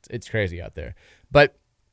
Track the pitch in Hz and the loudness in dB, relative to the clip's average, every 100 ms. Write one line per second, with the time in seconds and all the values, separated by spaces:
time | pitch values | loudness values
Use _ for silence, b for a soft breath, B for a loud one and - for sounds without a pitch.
0 | - 120 - 110 98 87 53 - 67 b | -14 -14 -6 -4 -4 -6 -12 -14 -14 b
1 | b b b 143 143 - _ _ _ | b b b 4 4 2 _ _ _